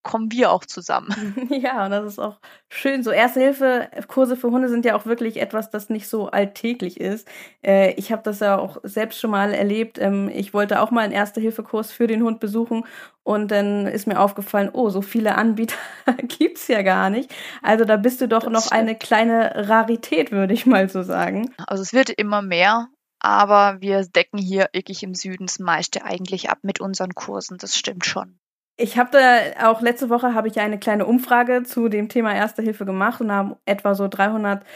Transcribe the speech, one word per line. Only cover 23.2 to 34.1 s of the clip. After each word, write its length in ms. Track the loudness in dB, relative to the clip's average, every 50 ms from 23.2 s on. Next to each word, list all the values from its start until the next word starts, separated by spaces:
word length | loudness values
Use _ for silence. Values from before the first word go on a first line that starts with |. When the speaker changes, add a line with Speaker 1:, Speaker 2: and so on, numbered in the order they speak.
| 0 2 4 4 6 6 6 6 6 6 2 0
Speaker 1:
wir 260 | -2 0 0 0 0
decken 320 | 2 2 0 0 0 -2 -4
hier 300 | -4 0 2 0 0 0
wirklich 300 | -2 -6 -6 -8 -12 -12
im 140 | -10 -10 -10
Süden 300 | -10 -10 -10 -10 -10 -10
das 120 | -10 -8 -6
meiste 460 | -2 -2 -2 -2 -2 -4 -6 -8 -6
eigentlich 440 | -8 -8 -8 -8 -8 -8 -6 -2 -4
ab 100 | -4 _
mit 180 | -4 -8 -6 -6
unseren 360 | -6 -6 -6 -6 -6 -8 -8
Kursen. 420 | -12 -12 -10 -10 -10 -10 -12 -14 -14
Das 180 | -10 -6 -6
stimmt 300 | -4 -4 -6 -8 -6 -6
schon. 320 | -4 -4 -6 -8 -10 _ _ _ _ _ _ _ _ _ -4
Speaker 2:
Ich 180 | -4 -2 2
hab 160 | 0 2 6
da 60 | 6 6 8 8 6 6 4 0 -2 2 4
auch, 180 | 4 4 4
letzte 260 | 2 0 0 0 0 0
Woche 260 | 0 2 2 0 0
habe 140 | 0 -2 -2
ich 100 | -2 -2
eine 200 | -2 -2 -2 -2
kleine 260 | -2 0 0 0 2
Umfrage 580 | 2 2 2 2 4 4 4 4 4 0 0
zu 280 | -2 -4 -4 -2 0 0
dem 180 | 0 -2 -2 -2
Thema 260 | -2 0 0 0 0
Erste 280 | 0 -2 -2 -2 -4
Hilfe 240 | -4 -4 -4 -4 -6
gemacht 340 | -6 -2 0 0 -2 -2 -2
und 100 | -4 -2
haben 240 | 0 -2 -2 -4 -6 _ -4
etwa 280 | -4 -4 0 0 0 0
so 140 | 0 -2
dreihundert, 560 | -4